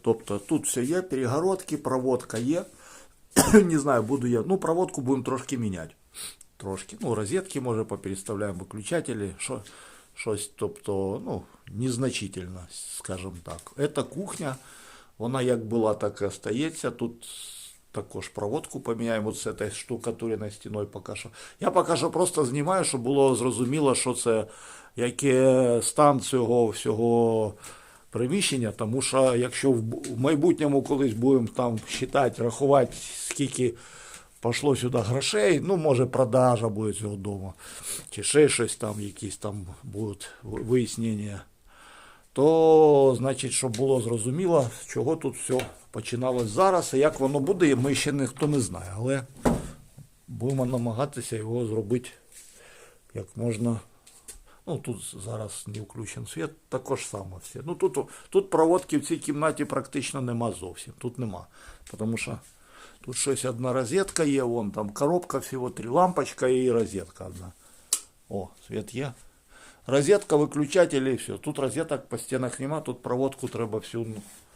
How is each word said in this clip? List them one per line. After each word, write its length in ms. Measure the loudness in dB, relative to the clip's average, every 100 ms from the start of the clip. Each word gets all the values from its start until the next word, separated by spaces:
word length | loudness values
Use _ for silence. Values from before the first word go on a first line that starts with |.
Тобто 380 | 0 0 -2 -6
тут 260 | -2 -2 0
все 180 | -2
є, 180 | 0 -2
перегородки, 760 | -2 -2 0 0 0 -2 -4 -6
проводка 600 | -2 0 0 -2 -2 -4
є. 280 | -2 -2 -4 -14 -20 -20 -20
<coughs> 440 | _ _ 2 8
Не 260 | 8 8 4
знаю, 240 | 4 2
буду 240 | 2 0 2
я, 160 | 0 2
ну, 120 | 0
проводку 440 | 0 0 0 -2
будемо 220 | 0 0
трошки 340 | 0 -4 -4 -4
міняти. 360 | -2 -4 -8 -16 _ -16 -16 -18 -20 -12
Трошки, 400 | -8 -8 -10 -6
ну, 160 | -2 -2
розетки, 460 | -2 -4 -4 -6
може, 220 | -2 -2
попереставляємо, 760 | -4 -6 -8 -8 -6 -4 -4 -6
виключателі, 720 | -10 -12 -6 -4 -4 -6 -6 -8
що, 240 | -10 -10 -12 -20 -20 -20 _ -10
щось, 360 | -6 -4 -6 -6
тобто, 680 | -8 -6 -4 -2 -2 -4 -6
ну, 180 | -8 -10 -20 -14
незначительно, 1000 | -6 -4 -2 -2 -4 -8 -8 -10 -12 -16
скажімо 680 | -16 -14 -12 -8 -8 -8 -12
так. 480 | -12 -14 -12 -4 -4 -4
Це 80 |
кухня. 520 | -6 -8 -10 -8 -8 -8 -12 -20 -20 -20 -20 -8
Вона 220 | -4 -2
як 240 | 0 0 0
була, 280 | 0 2
так 280 | 2 -2 -2
і 40 | -6
остається. 680 | -4 -4 -2 -4 -4 -6
Тут 360 | -4 -6 -8 -18 -16 -16 -18 -20 -20 _
також 360 | -10 -10 -10 -10
проводку 520 | -6 -4 -4 -6 -10
поміняємо, 500 | -6 -4 -2 -2 -2
от 60 | -4
з 180 | -6
цією 180 | -6 -6
штукатуреною 800 | -6 -8 -6 -6 -6 -4 -4 -6
стіною 360 | -10 -8 -6 -6
поки 280 | -8 -12 -12
що. 140 | -12 -18 -20 -4
Я 120 | 0
поки 260 | 2 2 2
що 140 | 2
просто 340 | 2 2 2 0
знімаю, 380 | 0 0 0
щоб 180 | 0 -2
було 340 | 2 6 6 4
зрозуміло, 600 | 0 0 0 2 2 2
що 180 | 0
це, 320 | 0 2 2 0 -8 -20 -20 -12 -4
яке 840 | -4 0 4 6 6 6 4 2
стан 360 | 2 6 6 6
цього 480 | 2 0 4 4 4
всього 880 | 0 -2 0 4 4 4 4 0 -4 -16 -20 -20 -20 -10
приміщення. 640 | -4 -2 0 0 0 -2
Тому 300 | -2 -2 -2
що 340 | 0 4 4 4
якщо 360 | 0 0 2
в 100 | 2
бу-, 200 | 0 -6 -6 0
в 40 |
майбутньому 600 | 2 4 4 4 4 2
колись 320 | 2 2 2
будемо 340 | 2 4 4 4
там 320 | 0 0 0 -6
считати, 560 | -6 0 2 2 0
рахувати, 500 | -2 2 4 6 4 -2 -12 -10
скільки 560 | -6 -4 -2 0 -2 -2 -12 -20 -20 -20 -20 -6
пішло 320 | -2 0 2 2
сюди 220 | 2 0
грошей, 600 | 0 0 0 2 4 4
ну, 140 | 2 2
може, 280 | 4 4 4
продажа 640 | 2 4 6 6 4 0
буде 240 | -2 -4
цього 220 | -4 -6 -6
дому, 380 | -6 -6 -8 -14 -18 -14 -10 -12 -10
чи 140 | -6
ще 260 | 2 6 6
щось 260 | 6 -2 -2
там, 260 | -4 -4
якісь 360 | -8 -8 -10 -8
там 300 | -8 -8 -10 -14
будуть 460 | -12 -8 -6 -8 -14 -16
ви-, 180 | -10 -6
вияснення, 800 | 2 2 2 -2 -4 -4 -6 -10 -14 _ _ -20 -20 -20 -20 -20 _
то, 840 | 4 6 8 8 10 10 8 8 6
значить, 340 | 0 -2 -2
щоб 260 | -2 -2 0
було 240 | 2 2
зрозуміло, 680 | 2 -2 -2 0 2 4 2 -4
з 40 | -8
чого 300 | -4 -2 -2
тут 200 | -4 -6
все 300 | -2 -2 -2 -10 -14
починалось 580 | -12 -6 -2 0 0 0
зараз 440 | 2 4 4 2
і 40 | 4
як 220 | 4 4
воно 200 | 0 0
буде, 360 | 0 4 4 4
ми 200 | 2 0
ще 160 | 0
ніхто 360 | 0 -2 0 0
не 120 | 2
знає, 340 | 0 -4 -10 -6
але 280 | -2 -2 -4 -2 0 0 -4 -14 -20 -20 -20 _ -14
будемо 380 | -6 -2 0 0
намагатися 680 | 0 -2 -2 -4 -6 -6 -6
його 300 | -4 -2 -2
зробити 440 | -2 0 -2 -4 -18 _ -20 -20 -20 -20 -20 -20 _ _
як 120 | -12 -12 -6
можна. 440 | -4 -2 -2 -2 -6 _ -20 -20 -20 -20 -20 _ -8
Ну, 100 | -6
тут 380 | -6 -8 -10 -12
зараз 400 | -10 -10 -10 -12 -10
не 140 | -10
включен 460 | -12 -12 -12 -12 -10
світ, 220 | -8 -8 -10 -8
також 380 | -8 -4 -6 -6
саме 300 | -10 -12 -14
все. 160 | -16 -12 -8
Ну, 100 | 0
тут, 220 | 0 0 -6 -8 -2
тут 200 | 0 2
проводки 480 | 4 6 4 2 -2
в 80 | 0
цій 120 | -4
кімнаті 480 | -4 0 0 0 -2
практично 560 | -4 -4 -6 -6 -4
нема 300 | -4 -2 -2
зовсім, 420 | -4 -10 -12 -16 -10
тут 220 | -10 -6
нема, 280 | -8 -8 -14 -20 -20 -20 -16 -6
тому 200 | -4 -4
що 220 | -6 -10 -14 _ _ -20 -20 -18
тут 140 | -10 -4
щось, 300 | -2 0 -2
одна 280 | -4 -2
розетка 500 | 0 0 0 0 2
є, 200 | 2 2
вон 280 | 2 0 -2
там 180 | -4 -6
коробка, 480 | 0 2 2 0 -6
всього 320 | -4 -6 -6
три, 200 | -8 -2
лампочка 580 | 2 2 2 -4 0 2
і 240 | 4 4
розетка 540 | 2 0 -4 -10 -14 -14
одна. 260 | -14 -16 -18 -20 -20 -4 -4 -6 _ -10
О, 180 | -8 -8 -14 -10
світ 280 | -8 -8 -8
є. 180 | -8 -10 -20 _ _ -20 -20 -14 0
Розетка, 480 | 2 6 4 4 2
виключателі 800 | 2 0 2 4 4 4 0
і 20 | -2
все. 220 | -4 -8
Тут 220 | -6 -4
розеток 480 | -2 -2 -4 -6 -6
по 100 | -10
стінах 420 | -4 -4 -4 -6
нема, 220 | -6 -6
тут 200 | -6 -8
проводку 460 | -4 0 -2 -2 -8
треба 320 | -6 -4 -6
всю, 260 | -6 -8 -6
ну, 160 | -10 -14 -20 -20